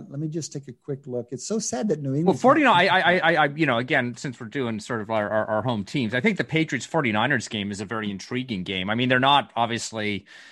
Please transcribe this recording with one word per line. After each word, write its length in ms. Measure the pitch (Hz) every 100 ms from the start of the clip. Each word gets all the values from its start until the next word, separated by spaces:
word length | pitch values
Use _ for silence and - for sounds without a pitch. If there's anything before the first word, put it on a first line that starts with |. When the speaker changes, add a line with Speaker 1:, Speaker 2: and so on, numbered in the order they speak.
| -
Speaker 1:
let 100 | 139
me 80 | 156
just 240 | 165 143
take 160 | 147 139
a 60 |
quick 320 | 120 - 139 139
look. 200 | 123 117
It's 160 | - -
so 120 | 220
sad 280 | - 233 220
that 120 | 151
New 80 | 139
England 160 | 139 175
Speaker 2:
Well, 100 | 190
forty-nine, 540 | 247 302 269 180 180
I, 100 | 180
I, 180 | 170 180
I, 140 | 160 165
I, 100 | 147
you 200 | 147 151
know, 100 | 117
again, 380 | 127 147 123 117
since 200 | 147 120
we're 80 | 117
doing 320 | 143 120 110
sort 220 | - 120
of 100 | 104
our, 180 | 110 104
our, 160 | 107 110
our 160 | 107
home 220 | 117 113 95
teams, 280 | 147 113 123
I 40 |
think 180 | 202 185
the 60 |
Patriots 420 | 135 156 160 127 -
forty-niners 600 | 165 131 107 123 131 -
game 240 | 110 101
is 80 | 101
a 60 | 98
very 240 | 113 104
intriguing 540 | 95 - 123 127 98
game. 260 | 90 95 92
I 60 | 113
mean, 120 | 127
they're 120 | 127
not, 320 | 135 143 110 -
obviously, 720 | 117 117 - 110 104 98 - - -